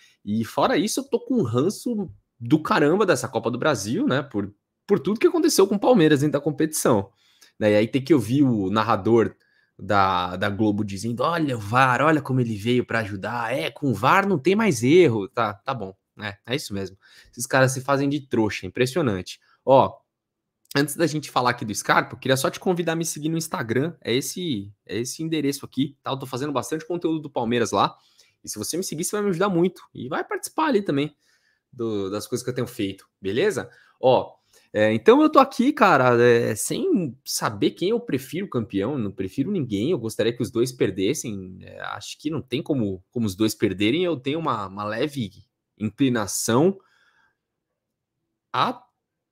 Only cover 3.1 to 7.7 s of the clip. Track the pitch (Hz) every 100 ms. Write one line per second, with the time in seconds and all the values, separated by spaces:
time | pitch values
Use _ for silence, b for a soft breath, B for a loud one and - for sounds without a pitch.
3.1 | 139 113 113 117 123 156 117 98 165 277
4.1 | 135 139 104 101 _ _ _ - 202 180
5.1 | 220 339 330 330 - 196 202 262 233 156
6.1 | 131 151 143 156 139 160 - 165 104 95
7.1 | b b b b - 107